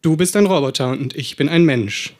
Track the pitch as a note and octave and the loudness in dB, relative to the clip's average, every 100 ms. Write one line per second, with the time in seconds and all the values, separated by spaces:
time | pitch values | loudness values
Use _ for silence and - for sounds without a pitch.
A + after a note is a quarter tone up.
0 | E3 D#3+ F3+ G#3 G3+ F3+ C#3 - B2+ C3 | 0 0 0 2 2 2 0 -2 -2 -2
1 | B2+ - B2+ - C#3+ E3 E3+ B2+ G#2 - | -6 -8 -12 -4 0 4 4 2 -2 -6
2 | - - | -12 -16